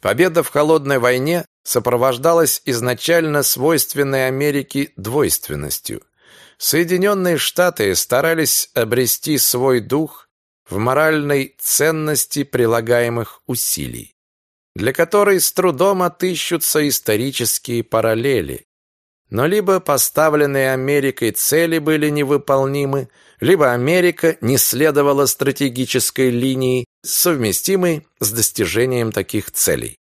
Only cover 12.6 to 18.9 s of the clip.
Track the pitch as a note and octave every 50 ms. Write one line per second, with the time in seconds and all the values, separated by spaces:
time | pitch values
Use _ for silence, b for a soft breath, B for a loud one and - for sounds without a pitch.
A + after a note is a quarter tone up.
12.6 | A#2+ A2+ A#2 A#2 A2+ A2+ B2 A#2+ A#2+ A#2 A#2 A#2 A2+ - - - _ - B2+ A#2
13.6 | - - - - C#2+ B1+ A#1+ A#1 A1+ - _ _ _ _ _ _ _ _ _ _
14.6 | _ _ _ - G2 B2+ C3 - E3 E3 - G#3 G3+ G3+ G3 F3+ D3+ - - -
15.6 | F#3 F#3 D3+ B2+ F3 G3 G3+ F#3 F3+ F3 D#3+ _ - F#3 F3+ D3+ - - F3 D#3
16.6 | - - - D#3 D3+ D3 C3+ - - - G#2+ G#2+ A#2+ C#3 C3 - A#2+ - - -
17.6 | _ - A#2+ A#2 A2 _ - A2+ A2 A2+ A2 A2+ A#2+ C#3 C3+ A2+ E2+ C#2 B1+ -
18.6 | _ _ _ _ _ _